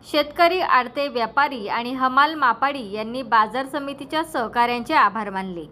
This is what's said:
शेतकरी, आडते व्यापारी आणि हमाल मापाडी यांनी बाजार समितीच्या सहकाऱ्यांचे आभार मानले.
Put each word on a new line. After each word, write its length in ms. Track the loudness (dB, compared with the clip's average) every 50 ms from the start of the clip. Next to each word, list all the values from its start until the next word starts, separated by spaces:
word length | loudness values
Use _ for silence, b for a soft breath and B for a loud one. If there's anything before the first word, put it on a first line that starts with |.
| _
शेतकरी, 540 | -2 0 0 0 0 2 2 2 4 4 2
आडते 460 | 2 4 2 2 2 0 -4 -4 -4 -2
व्यापारी 580 | -2 -2 -2 0 2 0 0 0 0 -6 -6 -4
आणि 240 | -4 -4 -4 -4 -4
हमाल 420 | 0 0 2 4 4 4 4 2
मापाडी 480 | 2 2 2 2 2 0 -2 0 -2 -8 -8 -6
यांनी 300 | -6 -6 -6 -6 -8 -4
बाजार 440 | 2 4 4 4 4 0 -4 -4
समितीच्या 560 | -4 -6 -6 -6 -6 -10 -10 -10 -4 -4 -4 -4
सहकाऱ्यांचे 720 | -2 -4 -4 -4 -2 0 0 2 2 0 -4 -2 0 4
आभार 360 | 4 4 4 2 -2 -6 -6
मानले. 340 | -6 -6 -6 -6 -8 -10 -12 -14